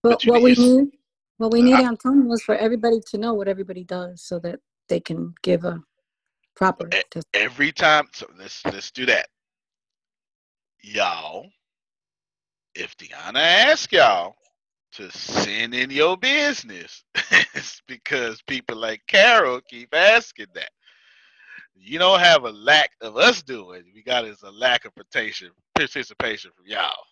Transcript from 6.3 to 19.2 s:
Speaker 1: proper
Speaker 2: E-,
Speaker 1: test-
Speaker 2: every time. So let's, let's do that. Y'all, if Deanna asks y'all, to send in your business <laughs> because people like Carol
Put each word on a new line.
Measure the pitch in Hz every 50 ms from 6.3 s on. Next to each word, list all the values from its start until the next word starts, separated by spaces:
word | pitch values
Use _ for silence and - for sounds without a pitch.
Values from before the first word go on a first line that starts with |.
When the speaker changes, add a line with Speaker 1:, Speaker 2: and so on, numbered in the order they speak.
| _ _ _ _ _
Speaker 1:
proper | - 190 190 - - - 170 185
Speaker 2:
E-, | 98 - _
Speaker 1:
test- | - 170 160 _ -
Speaker 2:
every | - - - 123 135 143 156
time. | 156 - 170 156 151 151 147 _ -
So | - - - _
let's, | 90 95 104 - - -
let's | - 98 98 - -
do | _ 127 127
that. | 123 113 85 - _ _ _ _ _ _ _ _ _ _ _ _ _ _ _ _ _ _ _ _ _ _ _ _ _ _ _ _ _ _ _
Y'all, | - 104 104 104 98 90 85 87 78 78 82 98 147 196 _ _ _ _ _ _ _ _ _ _ _ _ _ _ _ _ _ _ _ _ _ _ _ _ _
if | - - - -
Deanna | _ - - - - - - 110 135
asks | 156 165 175 202 240 285 311 - - - -
y'all, | 175 139 113 98 90 85 92 _ _ _ _ _ _ _ _ _ _ _ _ -
to | - 101 90
send | - - - - - - 101 101 101 110 113 117 123
in | 127 127 135
your | 135 139 151 170 185
business | 185 247 262 277 302 294 294 269 - - 117 98 87 - - - - _ _ _ - - - - - -
<laughs> | - - - - - - - _
because | - 127 117 _ - 147 131 120 117 113 - _
people | - 139 127 - - 117
like | 110 113 113 110 - _
Carol | - - 196